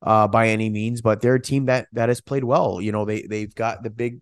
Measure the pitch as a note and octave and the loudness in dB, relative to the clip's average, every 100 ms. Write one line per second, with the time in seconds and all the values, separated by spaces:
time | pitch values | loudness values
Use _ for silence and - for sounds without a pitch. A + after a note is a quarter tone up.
0 | - A2 G#2+ A2+ A2+ A2 A2 G#2+ A2 A#2+ | 2 4 4 4 2 2 -2 -2 -4 -2
1 | A2+ G#2+ A#2+ B2+ - C#3 C3 B2+ - A#2 | 0 2 2 2 0 -2 2 0 -2 -2
2 | A#2 B2 - C#3 A#2+ D3 B2 F#2 G#2+ G#2+ | 0 -2 -4 -4 0 2 2 -2 -2 -2
3 | G#2+ G#2+ G2 G#2+ G#2 - A2+ A2+ A#2 A2 | -2 -4 -4 -6 -6 -4 -4 -4 -8 -6
4 | A#2+ A#2+ | -6 -6